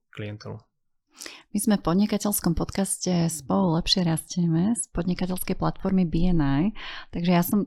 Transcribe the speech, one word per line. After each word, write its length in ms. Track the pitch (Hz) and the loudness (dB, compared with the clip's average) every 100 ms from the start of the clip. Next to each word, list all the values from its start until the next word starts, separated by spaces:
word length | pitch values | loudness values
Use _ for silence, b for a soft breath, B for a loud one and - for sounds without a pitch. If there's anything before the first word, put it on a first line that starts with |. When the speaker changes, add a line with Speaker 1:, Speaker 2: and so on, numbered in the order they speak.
| _ | _
Speaker 1:
klientelu. 460 | - 104 107 107 110 - _ _ _ _ B B B B | -12 -10 -10 -12 -14 -16 _ _ _ _ B B B B
Speaker 2:
My 80 | 208 | -4
sme 160 | 220 | 0
v 80 | 202 | 0
podnikateľskom 720 | - 175 208 208 214 202 - | 2 2 2 0 -2 -2 0
podcaste 560 | 165 156 - 196 - - 180 165 | 0 -2 -2 -2 -2 0 0 0
Spolu 480 | 160 - 190 190 | -2 -2 0 2
lepšie 320 | 160 - - 170 | 2 0 0 2
rastieme 720 | 160 - - 170 160 190 233 | 0 -2 -2 2 2 2 0
z 80 | - | -4
podnikateľskej 640 | - 180 180 185 180 - 185 | -4 -2 -2 -2 -4 -4 -2
platformy 480 | 160 - 190 190 175 | -2 -2 0 2 2
B 240 | 165 180 | 2 4
N 80 | 175 | 4
I, 260 | 143 139 185 B B B B | 4 2 0 B B B B
takže 200 | 160 170 | -2 2
ja 80 | 175 | 4
som 240 | 175 208 | 4 0